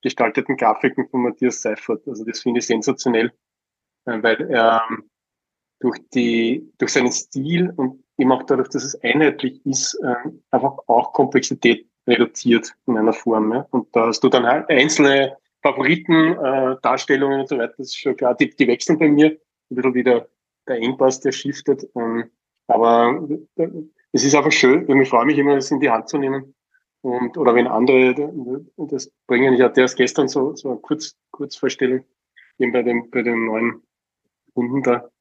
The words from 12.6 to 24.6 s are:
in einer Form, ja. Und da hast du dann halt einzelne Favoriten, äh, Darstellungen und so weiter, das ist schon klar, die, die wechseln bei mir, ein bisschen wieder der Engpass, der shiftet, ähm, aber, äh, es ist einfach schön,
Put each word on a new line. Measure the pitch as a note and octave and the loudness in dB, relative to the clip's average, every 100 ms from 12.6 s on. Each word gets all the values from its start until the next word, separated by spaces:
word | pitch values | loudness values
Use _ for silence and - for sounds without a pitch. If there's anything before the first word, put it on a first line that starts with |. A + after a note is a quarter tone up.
| - - - | 0 -12 -4
in | A2+ | 0
einer | G#2+ | 0
Form, | A2+ - A2+ G#2+ | 0 -2 0 0
ja. | A#2 C#3 | -2 -4
Und | B2+ - | -6 -2
da | - A2+ | 0 0
hast | G#2+ | 0
du | C3 | 2
dann | C3 | 2
halt | A#2 C#3+ - | 2 0 2
einzelne | C#3 D3 - C#3+ C#3 C3+ - _ _ | 2 2 4 4 4 0 -4 _ _
Favoriten, | D3+ C3+ C3 E3+ - D#3+ D#3+ | -2 0 0 -2 2 2 2
äh, | D#3 C3+ C3+ C3 C3 | 0 -2 0 0 -2
Darstellungen | B2+ B2+ - C3+ C#3 C3+ | -2 -2 0 0 2 -2
und | C3 | -2
so | C3+ | -4
weiter, | A#2 - | -6 -8
das | B2+ | -14
ist | - | -8
schon | - C3 | -4 -2
klar, | B2+ | -2
die, | B2 B2+ | 0 -2
die | _ B2+ | _ 0
wechseln | A#2 - D#3 | 0 0 2
bei | D#3+ | 4
mir, | D3 D#3 D#3 _ _ _ | 6 4 2 _ _ _
ein | B2 | -4
bisschen | C3 | -2
wieder | B2 B2+ A#2+ - _ _ _ - | 0 2 0 0 _ _ _ -8
der | B2 | -4
Engpass, | A#2 C3 C3 C3 | -4 0 0 0
der | C#3 | -4
shiftet, | C3 C#3 C#3 - C3+ - | -6 -8 -8 -4 -4 -4
ähm, | - A#2 A#2 A2+ _ _ _ _ | -8 -6 -6 -8 _ _ _ _
aber, | A2+ A#2 A#2 A#2 D3 D3+ D#3 - - | 2 4 4 4 0 -6 -10 -10 -6
äh, | E3 E3+ D#3 _ _ | -6 -6 -16 _ _
es | C3 | -2
ist | C3+ | 2
einfach | D3 D3+ | 2 2
schön, | - | 2